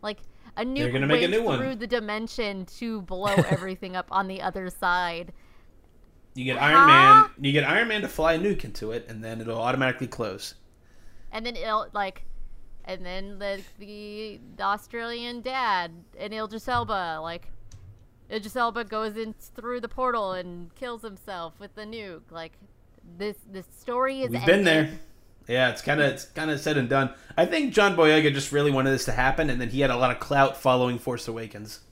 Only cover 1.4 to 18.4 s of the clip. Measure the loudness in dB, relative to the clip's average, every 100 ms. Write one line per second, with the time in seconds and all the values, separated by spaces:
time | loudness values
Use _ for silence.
1.4 | 0 -2 -2 -6 -4 -4 -2 -6 -6 -6
2.4 | -6 -6 -10 -10 -8 -8 -8 -4 2 2
3.4 | 4 0 -4 -10 -8 -10 -4 -2 -2 -4
4.4 | -6 -6 -10 -4 0 0 -2 -6 -12 -18
5.4 | -20 -20 -20 -20 _ -20 -20 _ -18 -8
6.4 | -4 2 6 10 10 10 12 10 10 2
7.4 | 2 2 4 2 2 -2 -4 0 2 2
8.4 | 0 -2 -4 -8 -8 -8 -10 -12 -10 -8
9.4 | -6 -2 0 2 0 0 -8 -6 -8 -8
10.4 | -12 -16 -20 _ _ -20 -18 -16 -12 -8
11.4 | -8 -6 -2 -2 -2 -4 -4 -6 -10 -8
12.4 | -8 -10 -14 -14 -12 -10 -8 -8 -10 -8
13.4 | -8 -8 -12 -20 -18 -16 -14 -12 -14 -14
14.4 | -20 -6 -4 -4 -6 -10 -8 -8 -10 -8
15.4 | -8 -4 0 0 -2 -10 -20 -12 -10 -8
16.4 | -8 -8 -4 -2 -2 -4 -4 -6 -8 -10
17.4 | -12 -14 -14 -18 -20 -20 -20 _ -10 -10